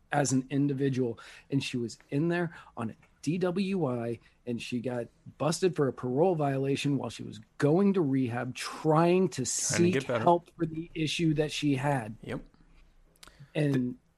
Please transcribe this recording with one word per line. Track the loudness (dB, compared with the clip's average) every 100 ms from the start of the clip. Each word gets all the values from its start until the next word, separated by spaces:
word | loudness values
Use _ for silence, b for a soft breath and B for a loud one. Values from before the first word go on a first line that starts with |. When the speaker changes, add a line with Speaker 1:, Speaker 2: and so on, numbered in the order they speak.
| _
Speaker 1:
as | -2 2
an | 0 0
individual. | 0 0 0 0 0 -2 -4 B B -4
And | -2
she | -2 -4
was | -6 -8 _
in | -2 0
there | 0 -2 B B -10
on | -8
a | -10 _ _
D | -4 0
W | 0 0 -2 0 0
I, | -2 -4 -8 b b -8
and | -6
she | -6 -6
got | -4 -6 -8 _ -20 -4
busted | -2 2 0 2
for | 0
a |
parole | -2 -2 2 2 2
violation | 0 0 0 0 0 0
while | -2
she | -8
was | -12 -14 -16 0
going | 2 4 4
to | 4
rehab, | 2 2 0 -2 -6 -8
trying | -10 -2 2 6 6 4 2
to | 0
Speaker 2:
Trying | -4
to |
Speaker 1:
seek | -2 0 2 4
Speaker 2:
get | 2 0
better. | 2
Speaker 1:
help | 4 4 2 -6
for | -6
the | -6 -10
issue | -4 -4 0 2
that | 2 0
she | -2 0 0
had. | 0 -2 -4 -10
Speaker 2:
Yep. | -10 -10 -12 _ _ _ _ _ _ _ -20 B -8
Speaker 1:
And | -2 0
Speaker 2:
Th- | 0 -2 -6 _